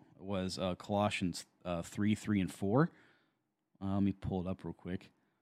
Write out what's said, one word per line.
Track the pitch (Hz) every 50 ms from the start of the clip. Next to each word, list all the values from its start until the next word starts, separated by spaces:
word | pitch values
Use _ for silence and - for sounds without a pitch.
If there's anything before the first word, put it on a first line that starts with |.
| - - - -
was, | 90 95 101 95 92 92 - -
uh, | 92 95 90
Colossians, | - - - 104 101 104 104 - - 101 90 82 - - _ _ _ _
uh, | 90 87 85 82
three, | - - - 104 104 107
three, | 101 - 107 107 101
and | 92 85
four. | - - - 98 104 127 160 170 - - - - _ _ _ _ _ _ _ _ _ _ _ _ _ _
Uh, | 98 98 98
let | 101 98
me | 98 95
pull | 98 - - 101 92
it | 87 92
up | 95 - -
real | 82 85
quick. | - - 87 90 92 - - _ _ _ _ _ _